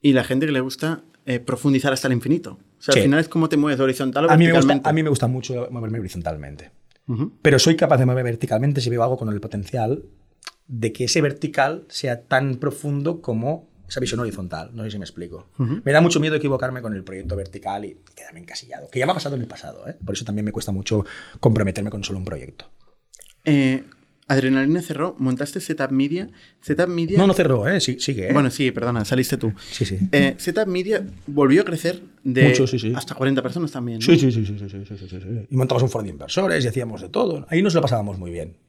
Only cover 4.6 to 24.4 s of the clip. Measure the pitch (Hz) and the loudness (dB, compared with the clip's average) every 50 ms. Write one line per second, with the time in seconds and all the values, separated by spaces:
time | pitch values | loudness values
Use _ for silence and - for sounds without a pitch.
4.6 | - 135 139 139 135 156 151 160 160 156 139 117 - 117 127 127 120 - 131 123 | 6 6 4 4 2 2 2 2 2 2 2 2 2 0 0 -2 -4 -6 -6 -6
5.6 | 120 - 127 123 113 113 110 117 104 90 - 92 82 82 80 76 73 69 73 73 | -6 -6 -6 -6 -6 -4 -4 -4 -6 -8 -8 -6 -6 -6 -6 -6 -10 -14 -14 -16
6.6 | 73 - _ - _ _ _ _ _ - 123 107 147 - - _ _ 160 147 131 | -18 -20 _ -20 _ _ _ _ _ -6 -4 -4 -4 -6 -6 _ _ 4 6 6
7.6 | - 160 165 160 180 147 151 127 131 127 123 127 127 123 117 113 - 120 113 110 | 6 4 4 4 4 4 4 4 4 4 2 0 0 -2 -4 -4 -2 -2 0 0
8.6 | 127 143 143 135 117 120 120 120 117 123 131 127 120 110 104 104 101 110 - 104 | 2 0 0 0 -2 -2 0 0 0 0 0 -2 -4 -4 -6 -6 -6 -8 -8 -8
9.6 | 98 - - 127 110 110 127 - - - - _ _ _ _ _ _ - _ _ | -8 -4 -4 -2 0 0 -2 -2 -4 -14 -20 _ _ _ _ _ _ -20 _ _
10.6 | _ _ 127 117 110 110 110 - 127 120 - 170 147 143 139 - - 147 - - | _ _ -8 -4 -4 -4 -2 -2 -2 0 2 2 2 0 -2 -2 -6 -4 0 0
11.6 | 135 139 160 185 - _ - - - 135 120 117 - _ 139 131 139 139 131 123 | 0 0 0 -6 -10 _ -12 -6 -4 -4 -4 -6 -4 _ 0 0 0 0 -4 -2
12.6 | - 143 - - - 147 143 143 143 160 175 170 - - 117 110 113 135 156 160 | -4 -4 -6 -4 -6 -4 -4 -2 -2 -4 -4 -4 -6 -4 -4 -4 -2 -4 -4 -6
13.6 | - _ _ _ - - - 139 127 - 117 113 123 113 90 98 95 87 87 80 | -8 _ _ _ -18 -10 -6 -6 -4 -4 -4 -4 -4 -6 -6 -8 -10 -10 -10 -10
14.6 | 80 - 120 113 107 110 104 104 95 - - - 87 87 80 65 - _ _ - | -12 -12 -12 -10 -10 -10 -8 -10 -12 -12 -12 -14 -14 -14 -14 -16 -18 _ _ -4
15.6 | 135 113 135 208 - 135 139 151 165 170 170 160 147 156 156 151 151 143 135 127 | -2 -2 -2 -4 -2 4 6 6 6 6 4 2 0 0 0 0 0 0 -2 -2
16.6 | 127 131 131 127 120 113 104 95 92 92 95 95 95 - 101 98 98 90 - 101 | -2 -4 -6 -8 -8 -8 -8 -8 -8 -10 -12 -12 -8 -8 -6 -6 -8 -8 -12 -10
17.6 | - 101 98 101 104 92 - - _ _ _ - - - - 165 175 170 - - | -8 -8 -8 -6 -8 -10 -14 -18 _ _ _ -20 -20 -20 -20 -20 -20 -16 -16 -16
18.6 | - - - - - - - 127 127 151 160 156 - 143 143 131 120 - - - | -14 -14 -18 -18 -16 -8 -4 0 2 2 2 0 -2 -4 -4 -4 -6 -6 -10 -16
19.6 | - 71 58 50 50 - - - - 87 101 95 120 113 104 107 107 107 104 - | -16 -16 -16 -14 -14 -14 -14 -12 -8 -8 -6 -6 -6 -6 -4 -4 -2 -2 -4 -4
20.6 | - - 98 95 95 - 110 107 95 - - - - - - - - 120 110 113 | -4 -4 -6 -6 -4 -2 0 -2 -2 -2 -8 -18 -18 -20 -14 0 2 4 4 4
21.6 | 107 98 90 104 98 104 - 104 98 - 101 95 95 95 87 71 64 67 - _ | 2 0 -2 -2 -6 -6 -6 -8 -8 -8 -8 -6 -6 -8 -8 -10 -12 -14 -18 _
22.6 | - - - _ - _ _ _ _ _ _ - - - _ _ _ - 147 143 | -20 -20 -20 _ -20 _ _ _ _ _ _ -20 -20 -20 _ _ _ 2 4 4
23.6 | 135 131 131 131 135 - - _ _ _ _ _ _ _ 139 135 | 4 4 2 0 -4 -10 -20 _ _ _ _ _ _ _ 0 2